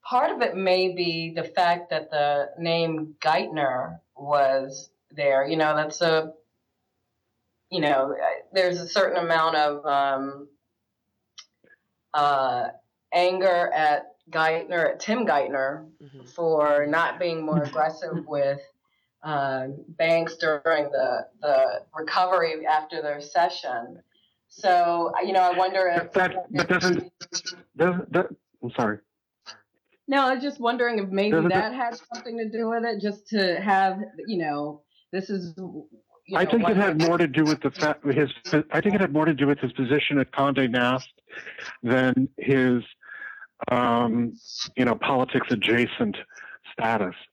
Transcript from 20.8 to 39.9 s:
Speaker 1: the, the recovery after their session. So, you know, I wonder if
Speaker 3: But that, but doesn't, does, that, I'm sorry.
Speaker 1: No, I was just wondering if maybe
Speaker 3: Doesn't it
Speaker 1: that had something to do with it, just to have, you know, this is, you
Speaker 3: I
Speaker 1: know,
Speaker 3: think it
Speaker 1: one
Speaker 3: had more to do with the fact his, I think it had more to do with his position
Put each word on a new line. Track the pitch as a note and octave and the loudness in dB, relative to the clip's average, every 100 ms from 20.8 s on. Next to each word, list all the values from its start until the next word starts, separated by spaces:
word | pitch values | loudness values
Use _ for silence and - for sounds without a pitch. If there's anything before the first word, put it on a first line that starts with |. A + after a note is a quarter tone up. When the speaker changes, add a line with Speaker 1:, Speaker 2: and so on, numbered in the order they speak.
| C#3+ | 0
Speaker 1:
the, | C3+ C3 B2 - _ | 0 0 -2 -6 _
the | D3 C3+ C3 - - D#3 | 0 2 2 0 -10 -10
recovery | D#3+ G3 F#3 F3+ E3 D#3 | -4 0 2 2 0 -2
after | D3+ D#3 D#3 E3 | 0 0 0 -6
their | D3+ D3 | -6 -6
session. | C#3+ F3 F3 - C#3 A#2+ A#2+ - _ _ _ _ _ | -2 0 0 -2 -6 -6 -8 -16 _ _ _ _ _
So, | - G3 F3+ E3+ E3+ E3+ - | -2 2 4 4 2 0 -2
you | F#3 | 0
know, | F#3+ | 2
I | F3+ F3+ | 2 2
wonder | F#3 F#3+ F#3 | 0 2 2
if | E3+ E3+ | 0 0
Speaker 3:
But | |
that, | G3 F#3 F#3 F3+ | 0 0 -2 -6
but | - - | -4 0
doesn't, | F3+ F3+ F3 - _ - - - - _ - | 2 2 0 -4 _ -12 -10 -10 -16 _ 0
does, | F3 F3+ - | 0 0 0
that, | F3 - - _ _ | -2 -2 -8 _ _
I'm | B2 | -8
sorry. | C3 A2+ G#2 _ _ _ _ - - _ _ _ _ - | -2 -2 -2 _ _ _ _ -20 -20 _ _ _ _ -2
Speaker 1:
No, | C#4 | 2
I | C4 | 2
was | C4 | 0
just | C#4+ C#4+ | -4 -2
wondering | A#3 A#3+ A#3+ A3 | -2 0 0 0
if | G3 | -2
maybe | G3 G3+ | 0 2
Speaker 3:
Doesn't | F#3+ E3+ | 2 2
it | |
Speaker 1:
that | F#3 - | 2 0
had | B3+ A#3 A#3 - | -4 -6 -6 -16
something | - A#3+ A#3 | -16 -10 -8
to | A3 | -6
do | A3+ A3+ | -4 -2
with | A#3 | -2
it, | A#3 G#3 | -2 -2
just | G3+ G3+ - | -4 -6 -4
to | G#3+ F#3+ F3 | 0 0 0
have, | G3+ F#3+ F#3+ F#3+ G#3+ D#3+ G#3 | 2 4 2 0 -10 -12 -6
you | F#3+ | -4
know, | D#3 D3 D3 D3 _ _ _ | -2 -4 -6 -10 _ _ _
this | F#3 F#3 | -8 -6
is, | G3 F3 E3 | -6 -6 -12
you | F#3 - - - _ _ - | -14 -14 -18 -20 _ _ -4
Speaker 3:
I | F3 | 0
Speaker 1:
know, | - | 2
Speaker 3:
think | A#3 | 2
it | |
Speaker 1:
one | G#3+ | 4
Speaker 3:
had | G3 G3+ D#3 | 4 2 2
more | E3 E3+ | 2 4
to | E3 | 2
do | C3+ | 2
with | D3+ D3 | 2 2
the | - | -2
fact | - D3+ D3 | 0 -2 0
his, | C#3+ C#3 C#3 - - D3+ - | 0 0 0 -4 0 0 2
I | D3+ | 0
think | G3+ | 2
it | G3 | 2
had | F#3 | 2
more | D3 | 2
to | D#3+ | 2
do | C#3 C#3+ | 2 2
with | C#3+ | 2
his | B2+ | -2
position | - B2 | -2 0